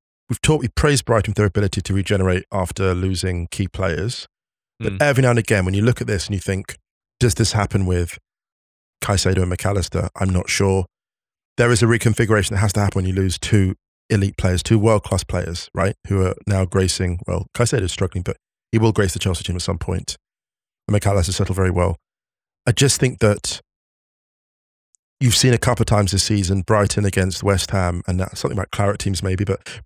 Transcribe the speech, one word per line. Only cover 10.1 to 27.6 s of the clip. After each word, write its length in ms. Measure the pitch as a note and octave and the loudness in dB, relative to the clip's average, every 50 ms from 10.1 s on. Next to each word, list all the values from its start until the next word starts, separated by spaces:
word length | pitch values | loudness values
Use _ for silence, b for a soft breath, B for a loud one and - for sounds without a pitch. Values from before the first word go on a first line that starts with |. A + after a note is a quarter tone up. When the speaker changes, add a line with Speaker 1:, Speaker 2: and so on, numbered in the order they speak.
| - - | -4 -4
Speaker 1:
I'm 120 | F#2+ F#2+ | -2 0
not 180 | F#2 F2+ - - | 0 0 -2 -2
sure. 380 | - - G2+ G2 F#2+ F#2+ F2+ - _ _ _ _ _ _ _ _ _ _ _ _ - | -2 0 2 2 2 0 -2 -4 _ _ _ _ _ _ _ _ _ _ _ _ -2
There 140 | - A#2+ A#2+ | 2 2 4
is 120 | B2 G#2 A#2+ | 4 4 4
a 20 | |
reconfiguration 640 | A2+ A#2+ A2+ - A#2 G#2 - A#2 G2+ A2 G#2 F#2 - | 4 2 2 2 0 2 2 2 2 2 2 2 0
that 80 | G#2+ | 0
has 160 | F#2+ G#2+ G2+ - | 0 0 2 2
to 60 | G#2+ | 2
happen 240 | G2+ F#2 - G2 F#2+ | 0 0 0 0 -2
when 20 | |
you 80 | F#2+ F#2 | -2 0
lose 240 | G2 F#2+ F#2 F2+ | 0 0 -2 -2
two 380 | - - - A2 G2+ F#2+ F#2 F#2+ - _ _ _ _ _ - | -4 -2 0 2 2 2 2 -2 -6 _ _ _ _ _ -2
elite 260 | A2+ G2+ G2+ G2 - | 0 0 0 0 -2
players, 240 | - - F#2 F2+ F2 | 0 0 0 0 0
two 160 | - - A#2 | 2 2 2
world-class 460 | G#2+ G2+ A2+ A2 G2+ - - G2 F2+ - | 4 4 4 2 2 0 0 -2 -2 -2
players, 460 | - - F2+ F2+ E2 F2 - - - - | -2 -4 -4 -4 -4 -8 -10 -10 -8 -4
right, 220 | F#2 F#2 G2 - _ - | -2 -2 -2 -2 _ -6
who 140 | - G2 F#2+ F#2 | -2 0 0 0
are 100 | F#2 - - - | 0 -2 -4 -4
now 200 | G#2+ G2 F#2+ F#2+ | -2 0 0 0
gracing, 540 | F2+ - G2 F#2+ F#2 - - F#2 F2+ F2 F2 - | 0 0 0 0 0 0 -2 -4 -4 -4 -6 -6
well, 220 | - F2 E2+ - - - | -6 -6 -6 -6 -6 -2
Caicedo's 360 | - A#2+ - C#3+ A2+ F#2+ F2 | -2 0 0 0 -2 -2 -2
struggling, 300 | - - F#2+ F2+ - F#2 | -2 -2 -4 -4 -4 -6
but 140 | F2 - - _ _ _ _ _ _ - | -6 -8 -8 _ _ _ _ _ _ -2
he 60 | - | 0
will 140 | A2 A2 A2 | 2 2 2
grace 220 | G2 G#2+ G2+ F2+ - | 2 2 0 0 0
the 40 | - | -2
Chelsea 240 | - G2 F2 - - | -2 -2 -4 -4 -4
team 120 | - F2 | -6 -6
at 60 | F2 | -4
some 160 | - - F#2 E2 | -4 -4 -4 -4
point. 380 | - - F#2 F2+ - - - - _ _ _ _ _ _ _ _ _ _ _ _ _ | -4 -6 -6 -6 -6 -8 -12 -12 _ _ _ _ _ _ _ _ _ _ _ _ _
And 80 | - G#2 G2+ | 0 0 2
McAllister 320 | - G2+ G2+ F#2+ E2+ F#2+ F2+ | 2 2 2 2 0 0 0
settled 220 | - G2 - F#2 | -2 -2 -2 0
very 160 | F#2+ F#2 F#2 | 0 0 2
well. 240 | F2+ F2+ F2 F2 E2+ - _ _ _ _ _ _ _ _ _ _ _ _ - | 2 2 0 0 0 -4 _ _ _ _ _ _ _ _ _ _ _ _ -2
I 60 | A#2 G#2+ | 0 2
just 260 | - C#3+ C3 - - | 4 4 2 2 2
think 200 | C3+ B2+ - - | 0 0 0 2
that 420 | A2+ G#2 G2+ - - - - - - _ _ _ _ _ _ _ _ _ _ _ _ _ _ _ _ _ _ _ _ _ _ _ _ _ _ _ _ _ _ - | 2 2 2 0 -4 -10 -10 -10 -14 _ _ _ _ _ _ _ _ _ _ _ _ _ _ _ _ _ _ _ _ _ _ _ _ _ _ _ _ _ _ 0
you've 140 | C3+ A#2+ G2+ | 2 2 2
seen 160 | - - B2+ A#2+ | 4 4 4 4
a 40 | |
couple 260 | A2 - C3 A#2+ - A2 | 4 2 0 2 2 2
of 40 | |
times 240 | - A2 G#2 G2+ F#2 | 2 4 2 2 2
this 100 | G2 F#2 - | 0 0 0
season, 380 | - G#2+ G2+ F#2 F2 G2 G2 F2+ | 0 0 0 0 0 0 0 0
Brighton 420 | - A2 G#2 G2+ G2 - G#2 G#2 | 2 2 2 2 2 0 0 -2
against 380 | G2 - G2 F#2 F#2+ F2+ - G2 | 0 0 0 0 0 -2 -2 0
West 280 | G2+ G2 F#2 | 2 2 2